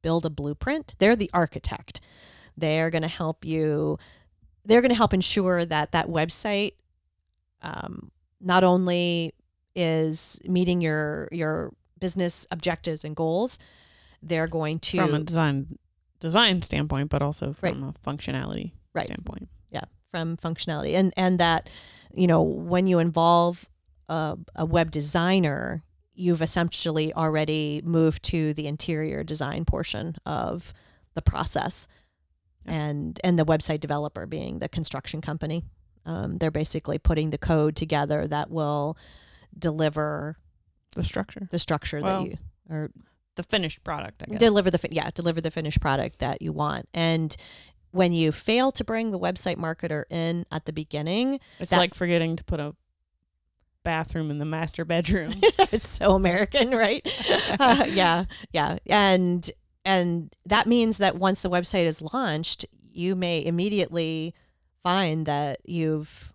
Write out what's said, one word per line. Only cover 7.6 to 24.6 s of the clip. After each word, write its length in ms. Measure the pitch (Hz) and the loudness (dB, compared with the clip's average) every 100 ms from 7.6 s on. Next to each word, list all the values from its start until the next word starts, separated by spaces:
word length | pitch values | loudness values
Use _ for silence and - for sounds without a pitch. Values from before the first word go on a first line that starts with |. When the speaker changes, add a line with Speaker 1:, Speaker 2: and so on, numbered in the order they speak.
Speaker 1:
um, 500 | - - - - - _ _ _ | -12 -10 -10 -12 -16 _ _ _
not 220 | 185 180 | 2 6
only 720 | 185 180 180 175 175 170 165 _ _ _ _ 180 | 6 6 4 2 2 0 -2 _ _ _ _ -2
is 640 | 165 160 160 160 - - - | 0 2 0 -2 -8 -10 -2
meeting 360 | 180 180 180 | 2 2 2
your, 460 | 165 156 151 156 151 | 0 0 -2 -6 -8
your 420 | 170 156 160 156 - _ _ | -4 -2 -2 -6 -12 _ _
business 460 | 185 190 175 - - | -6 -2 -2 -4 -8
objectives 520 | 170 180 165 175 156 | -4 -2 -2 -4 -6
and 120 | 151 151 | -8 -4
goals, 440 | 160 175 247 - - _ _ _ _ _ | -2 0 -2 -4 -14 _ _ _ _ _
they're 260 | 156 165 160 | -4 -2 0
going 320 | 160 151 160 | -2 -2 -4
to 180 | - 185 | -2 2
Speaker 2:
From 160 | 180 | 2
a 60 | 151 | 2
design, 580 | 156 165 156 139 139 - _ _ _ _ | 0 2 2 0 -4 -12 _ _ _ _
design 420 | 165 185 233 185 | 0 4 4 2
standpoint, 480 | - 147 147 139 147 | 0 -2 -2 -2 -2
but 120 | 143 | 0
also 340 | 143 143 131 147 | -2 -2 -6 -4
Speaker 1:
Right. 120 | 180 | -4
Speaker 2:
from 100 | 135 | -4
a 100 | 135 160 - | -8 -8 -8
functionality 640 | 147 - 135 131 - - - _ | -8 -6 -6 -6 -8 -10 -14 _
Speaker 1:
Right. 140 | - - | -6 -6
Speaker 2:
standpoint. 420 | - - - - - _ | -8 -10 -12 -14 -20 _
Speaker 1:
Yeah, 120 | - - _ _ | -10 -10 _ _
from 260 | 175 165 165 | -6 -6 -4
functionality. 560 | 165 165 - 151 139 170 | -6 -4 -4 -2 0 2
And, 180 | 190 - | 2 4
and 220 | 185 180 | 2 4
that, 300 | 170 160 - - - - - | 4 4 -2 -20 -20 -20 -14
you 140 | - 180 | 2 6
know, 140 | 165 | 6
when 460 | 160 151 170 180 190 | 4 0 0 2 4
you 120 | 175 | 4
involve 680 | 165 165 170 170 170 175 - _ _ _ - | 4 4 6 6 4 0 -14 _ _ _ -6
a, 280 | 160 156 175 165 | -4 -4 -6 -12
a 100 | - | -6